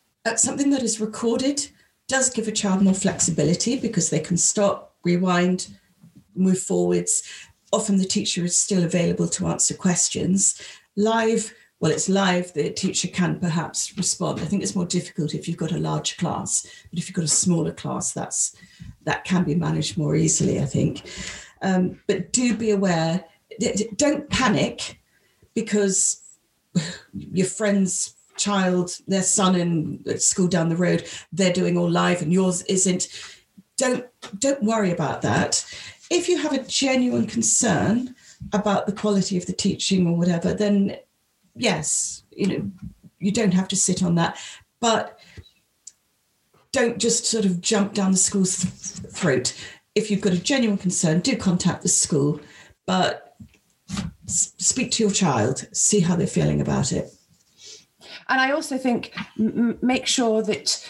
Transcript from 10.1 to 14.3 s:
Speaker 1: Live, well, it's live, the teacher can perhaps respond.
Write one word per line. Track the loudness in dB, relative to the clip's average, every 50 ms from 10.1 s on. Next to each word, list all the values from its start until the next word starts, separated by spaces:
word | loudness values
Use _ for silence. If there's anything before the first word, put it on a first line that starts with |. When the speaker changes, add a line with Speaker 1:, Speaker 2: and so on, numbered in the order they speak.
| -2 -2 0 0 2 2 2 0 0 -2 -10 -18 -20 -20 _ _ -2
Speaker 1:
Live, | 0 2 2 2 2 2 2 2 0 -2 -4 -12 -20 -20 _ _ -2
well, | 0 0
it's | 0 0 0 2
live, | 2 2 4 2 2 0 -2 -4 -4
the | -4 -4 -4
teacher | -4 -2 -4 -2 -2 -2 -4 -4
can | -2 0 0 0 0 -2
perhaps | -2 -2 -2 -2 -4 -4 -6 -6 -8 -6 -6 -6
respond. | -4 -4 -2 -2 -2 -4